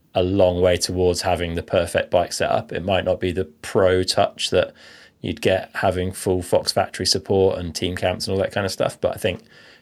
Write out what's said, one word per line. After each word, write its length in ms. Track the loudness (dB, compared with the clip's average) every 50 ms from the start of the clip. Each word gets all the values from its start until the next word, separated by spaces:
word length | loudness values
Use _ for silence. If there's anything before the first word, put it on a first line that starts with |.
| _ _ -2
a 120 | 0 0
long 360 | 2 2 4 4 4 4 4
way 160 | 4 4 2
towards 460 | 2 0 -2 0 2 2 2 2 0 0
having 320 | -2 -2 -2 -2 -4 -4
the 80 | -6 -4
perfect 480 | -2 0 0 0 2 0 -2 -2 2
bike 220 | 0 0 0 0 -2
setup. 400 | -4 -2 0 0 -2 -2 -4 -8
It 120 | -6 -2
might 200 | 0 0 0 2
not 160 | 0 -2 0
be 100 | -2 -4
the 140 | -2 -2 -4
pro 580 | -6 -8 _ -10 -2 2 4 4 6 4 4 2
touch 480 | 0 2 2 2 0 0 -4 -6 0
that 220 | 2 2 2 0 -2 _ -20 -20 -20 -20 -20 -20 _ _
you'd 200 | -6 -6 -4 -2
get 300 | 0 2 2 2 0 -4 -6
having 360 | -2 0 0 0 0 -2 -4
full 320 | -6 -4 -2 -2 0 -2 -2
Fox 300 | 0 0 0 0 0 -2
factory 340 | -2 -2 -2 -4 -6 -2
support 540 | -2 -2 -2 -2 0 2 4 4 2 2 0
and 120 | -4 -6 -6
team 220 | -4 -4 -4 -4
camps 320 | -2 -2 -2 -2 -2 -4
and 80 | -4 -2
all 80 | -2 -2
that 80 | -2
kind 160 | -2 -4 -4
of 60 | -4 -2
stuff, 280 | -2 -2 -4 -2 -2
but 140 | -4 -4 -2
I 40 | -2
think, 240 | -2 -2 -2 -4 -8 _ -20 -20 -20 -20 -20 _